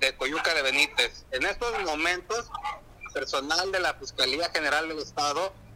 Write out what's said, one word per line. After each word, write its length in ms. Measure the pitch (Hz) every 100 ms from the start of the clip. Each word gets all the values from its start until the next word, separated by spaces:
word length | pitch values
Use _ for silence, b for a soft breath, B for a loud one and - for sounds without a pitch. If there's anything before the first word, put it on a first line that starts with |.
de 140 | 135 -
Coyuca 360 | 131 160 170
de 80 | 160
Benítez. 640 | 135 135 147 - 117 - -
En 140 | 127 170
estos 260 | 196 240 220
momentos, 680 | 180 151 165 180 - 226 226 - - - - - -
personal 580 | - - 139 143 165 190
de 80 | 190
la 140 | 170
Fiscalía 560 | - 135 - 131 143 170
General 400 | 170 151 147 160
del 100 | 156
Estado 540 | 139 - 147 143 190 - -